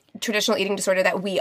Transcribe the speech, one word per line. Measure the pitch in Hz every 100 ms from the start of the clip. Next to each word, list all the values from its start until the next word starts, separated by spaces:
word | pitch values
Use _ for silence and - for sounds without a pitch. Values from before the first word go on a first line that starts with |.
| _ -
traditional | - 208 - 214
eating | 196 196
disorder | 196 185
that | 185 180
we | 196 180